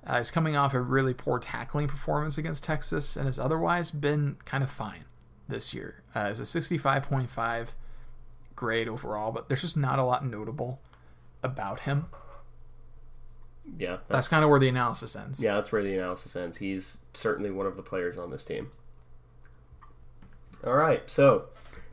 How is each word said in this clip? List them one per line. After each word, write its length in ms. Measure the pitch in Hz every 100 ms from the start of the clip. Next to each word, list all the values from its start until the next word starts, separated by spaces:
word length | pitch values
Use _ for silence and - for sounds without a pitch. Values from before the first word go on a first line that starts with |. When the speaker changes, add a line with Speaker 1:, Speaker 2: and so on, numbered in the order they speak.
| -
Speaker 1:
Uh, 120 | 123
he's 140 | 117
coming 240 | 170 160 147
off 180 | 139
a 80 | 131
really 320 | 123 131 135
poor 260 | 123 - 123
tackling 480 | - 113 117 147 147
performance 500 | 139 - 147 156 147
against 260 | 160 151
Texas 520 | - 156 - 160 139 147
and 100 | 139
has 140 | 127
otherwise 520 | 131 160 170 175 165
been 460 | 147 143 147 143 - -
kind 180 | 139
of 60 | 135
fine 340 | - 107 - - - - - -
this 260 | 117 -
year. 300 | - - - - 110
Uh, 120 | 104
it's 80 | 107
a 60 | 113
sixty-five 580 | 170 156 165 139 135
point 260 | 135 135 123
five 460 | - 117 117 117 - - - - - - - -
grade 340 | - 117 113 113
overall, 440 | 117 117 107 110
but 160 | 110 -
there's 140 | 131
just 160 | 170 147
not 200 | 135 135
a 60 |
lot 200 | 127 123
notable 580 | 135 107 107 143 123 131 - - - - - -
about 380 | 123 127 98 -
him. 240 | - 143 170 - - - - - - - - - - - - - - - 311 -
Speaker 2:
Yeah, 140 | 90
Speaker 1:
That's 180 | 92 -
Speaker 2:
that's 180 | 127 127
Speaker 1:
kinda 200 | 160 151
where 120 | 143
the 80 | 131
analysis 480 | 127 120 - 113 107
ends. 260 | 104 131
Speaker 2:
Yeah, 140 | 110 101
that's 160 | 104
where 100 | 110
the 160 | 98 95
analysis 380 | 92 90 - 90
ends. 220 | 87 -
He's 420 | 98 95 92 - -
certainly 360 | - 110 - 101
one 160 | 95 95
of 120 | 92
the 40 |
players 360 | - 95 90 85
on 120 | 87
this 140 | 92
team. 260 | - - 131 - - - - - - - - - - - - - - - - - - -
All 100 | 120
right, 360 | 135 160 123 -
so 360 | - 139 107 - - - - -